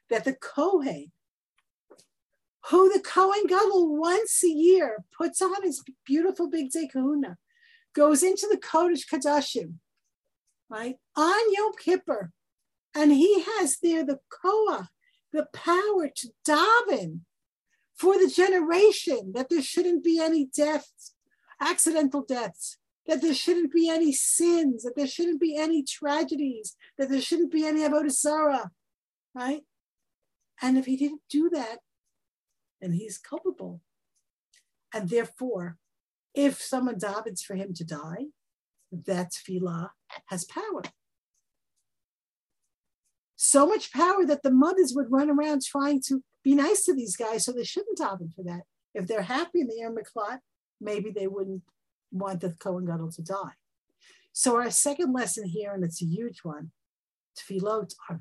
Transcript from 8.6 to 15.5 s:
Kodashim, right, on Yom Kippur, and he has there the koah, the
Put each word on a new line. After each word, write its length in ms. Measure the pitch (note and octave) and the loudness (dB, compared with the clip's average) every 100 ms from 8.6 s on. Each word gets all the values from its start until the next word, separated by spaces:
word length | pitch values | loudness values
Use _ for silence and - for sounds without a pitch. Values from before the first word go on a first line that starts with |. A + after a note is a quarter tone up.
| - D#4+ F4 D4+ - | 2 2 4 0 -2
Kodashim, 680 | D4+ C#4+ D4 C#4 A#3+ E3 E3+ _ _ _ _ _ _ _ _ - | -2 0 0 0 -6 -8 -12 _ _ _ _ _ _ _ _ -16
right, 280 | A3 A#3+ C4 _ - | -10 -10 -10 _ 0
on 360 | D#4+ G#4 A4+ | 2 4 4
Yom 200 | G4 G#4 F#4 | 2 0 -2
Kippur, 480 | - F#4 - A3+ F3 _ _ _ _ _ _ | 0 0 0 -6 -6 _ _ _ _ _ _
and 160 | D4+ D4 | 2 6
he 320 | C#4 F4+ G4 | 8 6 4
has 360 | F4 A4 E4 - | 0 -2 -2 0
there 220 | E4+ E4 | 0 0
the 160 | C#4+ C#4 - | 0 -4 -8
koah, 580 | - F4+ G#4+ G#4 A#3+ F3+ _ _ _ _ | -6 0 2 2 -2 -6 _ _ _ _
the 140 | D4+ D4+ | -6 -6